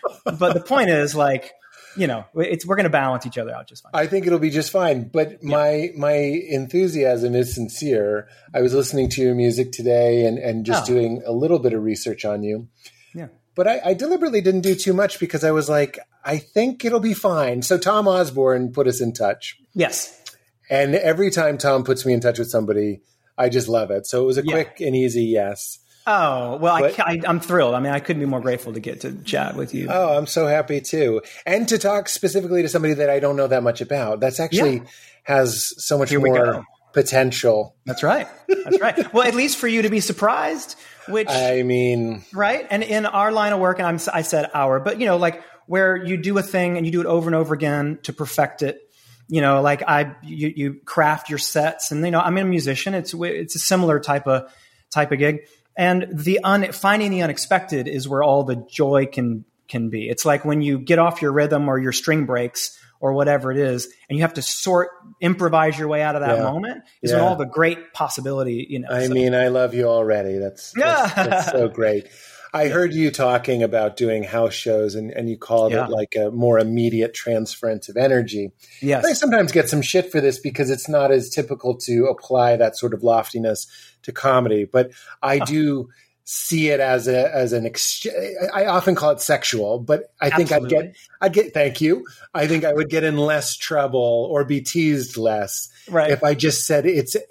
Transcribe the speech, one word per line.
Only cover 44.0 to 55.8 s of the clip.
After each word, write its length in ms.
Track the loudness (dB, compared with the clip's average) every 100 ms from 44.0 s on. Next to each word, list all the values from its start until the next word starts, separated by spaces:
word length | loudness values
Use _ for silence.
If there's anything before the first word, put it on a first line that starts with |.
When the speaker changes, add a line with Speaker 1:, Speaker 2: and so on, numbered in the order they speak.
| -4
Speaker 1:
I 140 | -4
said 280 | -2 -2 -2
our, 260 | 0 2 2
but, 180 | 0 -2
you 60 | 0
know, 100 | 2
like, 240 | 0 -2 -16 -20 _
where 280 | 0 2 0
you 200 | -2 -4
do 220 | -2 -2
a 40 |
thing 360 | -2 -2 0 -2
and 80 | -2
you 60 |
do 80 | -2
it 40 | 0
over 220 | 0 2
and 60 | 0
over 160 | 0
again 440 | -2 0 -2 -2 -6
to 80 | -12
perfect 480 | -10 -6 0 -2 -2
it, 180 | -6 -6 _ _ _ -20 _
you 140 | 2
know, 180 | 4 4
like, 220 | 4 2 2
I, 280 | 2 0 -6
you, 280 | -14 -6 -6 -4
you 180 | -6 -6 -6
craft 420 | 2 2 2 -4
your 100 | -6
sets, 520 | -2 0 0 -2 -6
and, 100 | -2
you 80 | 0
know, 100 | 2
I'm 180 | 2 0
a 60 |
musician. 500 | 0 0 0 -2 -2
It's, 180 | -4 -6
w-, 180 | -6 -6
it's 220 | -6 -6 -6
a 20 |
similar 420 | 0 2 4 2
type 260 | 0 -2 0
of, 240 | -2 -2 _ _ _ _
type 220 | -2 0
of 60 | 2
gig. 280 | 0 0 -8 _ _
And 320 | -2